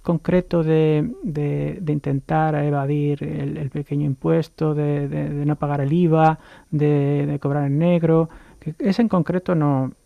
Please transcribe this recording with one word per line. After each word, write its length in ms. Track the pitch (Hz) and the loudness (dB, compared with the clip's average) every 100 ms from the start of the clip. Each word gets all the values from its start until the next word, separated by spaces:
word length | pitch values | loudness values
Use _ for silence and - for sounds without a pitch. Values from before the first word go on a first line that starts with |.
concreto 640 | - 165 - 180 180 170 | -2 -2 2 0 2 0
de, 480 | 160 160 156 151 151 381 | 2 2 4 2 0 -6
de, 560 | 285 147 147 143 143 151 | -8 -4 -4 -2 -4 -6
de 120 | 165 | -4
intentar 640 | 147 143 139 - 160 156 151 | -4 -2 -4 -2 0 0 0
evadir 680 | 147 143 139 147 147 143 | 0 -2 -2 -2 0 -2
el, 340 | 147 151 143 151 | -4 -6 -6 -6
el 140 | 143 | -6
pequeño 340 | 147 143 143 | -8 -4 -2
impuesto, 720 | 147 135 165 165 160 - 156 | -2 -2 0 0 -2 -4 -2
de, 320 | 151 147 143 143 | 0 0 -2 -4
de, 220 | 151 147 | -4 -4
de 180 | 147 143 | -2 -2
no 80 | |
pagar 260 | 151 147 143 | -2 -2 -2
el 120 | 139 | 0
iva, 480 | 165 175 160 156 156 - - _ | 2 4 6 4 2 -8 -20 _
de, 520 | 151 147 147 139 143 | 0 2 2 2 0
de 140 | 143 147 | -2 -2
cobrar 280 | 143 143 143 | -2 -2 0
en 120 | 143 | 0
negro, 500 | 170 175 160 160 160 - - - | 2 2 4 2 2 -6 -20 -14
que 160 | - 156 | -12 -4
ese 220 | 262 190 | -2 0
en 60 | 226 | 2
concreto 460 | 185 156 180 180 | 2 0 -2 0
no 380 | 170 147 139 131 - | 0 2 0 -2 -8